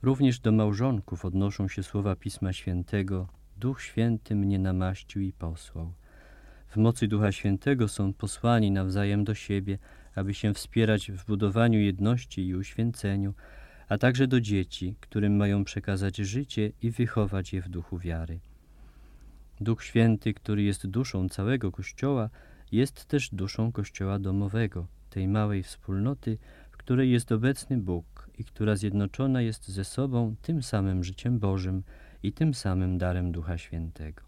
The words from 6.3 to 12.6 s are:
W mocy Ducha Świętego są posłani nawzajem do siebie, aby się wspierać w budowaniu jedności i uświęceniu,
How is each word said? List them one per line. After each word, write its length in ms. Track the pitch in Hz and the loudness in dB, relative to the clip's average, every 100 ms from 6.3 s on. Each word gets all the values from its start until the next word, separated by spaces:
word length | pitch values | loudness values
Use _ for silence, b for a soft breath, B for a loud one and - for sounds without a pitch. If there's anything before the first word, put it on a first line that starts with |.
| B B B B | B B B B
W 100 | 104 | 4
mocy 300 | 110 117 107 | 4 4 0
Ducha 240 | 104 104 | 2 2
Świętego 560 | 98 104 98 - 139 107 | 2 0 0 2 2 0
są 260 | - 98 | 0 -2
posłani 580 | 98 101 - 117 117 104 | -2 -6 -2 2 4 4
nawzajem 520 | 98 95 95 101 101 | 2 0 0 0 2
do 100 | 104 | 0
siebie, 440 | 107 - 101 98 98 B B B - | -2 -2 -4 -2 -6 B B B -6
aby 180 | 95 | -4
się 200 | 101 107 | -2 0
wspierać 580 | 101 - - 113 107 - | -2 -2 2 4 2 0
w 140 | 95 - | -12 -4
budowaniu 540 | 104 104 98 117 110 | 0 2 4 4 6
jedności 680 | 101 92 101 123 123 - 92 | 4 2 2 0 -2 -6 -4
i 80 | |
uświęceniu, 800 | 92 | -4